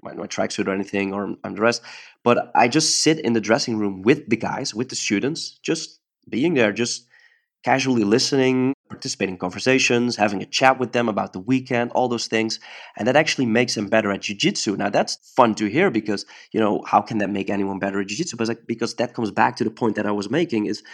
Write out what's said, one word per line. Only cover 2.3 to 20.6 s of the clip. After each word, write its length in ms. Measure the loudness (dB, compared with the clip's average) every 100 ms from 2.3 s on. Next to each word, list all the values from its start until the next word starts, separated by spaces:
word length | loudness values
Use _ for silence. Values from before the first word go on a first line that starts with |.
| 2 2
I 140 | 2 4
just 340 | 4 2 2
sit 160 | 2 2
in 140 | 2
the 80 | 0
dressing 380 | 2 2 2 -2
room 240 | -2 0
with 260 | 2 2 2
the 80 | -2
guys, 380 | -2 -6 -6
with 160 | -6 -6
the 60 | -6
students, 600 | -2 0 0 -4 -10 -8
just 360 | -4 -4 -6 -16 _ _ _
being 260 | -2 2
there, 180 | 2 2
just 360 | 2 -4 -4 _ _ _ _ _ _
casually 380 | 0 2 2 2
listening, 720 | 4 2 2 2 2 2 0 -2 -10
participating 480 | -12 -10 -6 -6 -4
in 20 |
conversations, 800 | -6 -2 0 2 4 2 2 2
having 260 | 0 0
a 40 | -4
chat 340 | 2 4 4
with 100 | 0
them 180 | 0 0
about 240 | 0 -4
the 60 | -4
weekend, 540 | -2 -2 0 -2 0
all 160 | 0 0
those 180 | -2 -2
things. 320 | 0 0 -4 -12 -20 -16 -4
And 100 | 2
that 80 |
actually 320 | 4 4 0 2
makes 300 | 2 2 -2
them 100 | 0
better 240 | 2 2
at 120 | -2
jiu-jitsu. 540 | -6 -2 -2 0 -2 -2
Now, 140 | 0
that's 260 | 0 -2 -6 -2 4
fun 180 | 4
to 120 | 4 0
hear 220 | 2 2
because, 380 | 0 -2 -4 -6 -18 -6
you 80 | 0
know, 240 | 2 0 2
how 140 | 2
can 180 | 2 -2
that 120 | -2
make 180 | -2 -2
anyone 300 | -2 -2 -2
better 220 | -4 -4
at 80 | -4
jiu-jitsu? 280 | -6 -6 -4
But 60 |
it's 60 | -4
like, 180 | -4 -6
because 280 | -6 -4
that 200 | -4 -4
comes 160 | -2 -2
back 240 | 2 0 0
to 80 |
the 60 | -4
point 240 | -2 -2
that 120 | 0 -2
I 40 |
was 180 | -2 -2
making, 380 | -2 0 -2